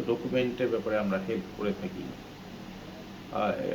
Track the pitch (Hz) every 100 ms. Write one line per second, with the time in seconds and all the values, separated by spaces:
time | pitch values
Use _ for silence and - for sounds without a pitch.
0 | 123 117 123 127 123 117 123 113 107 107
1 | 101 95 95 104 - - 104 95 92 -
2 | - - - - - - - - - -
3 | - - - - 104 - -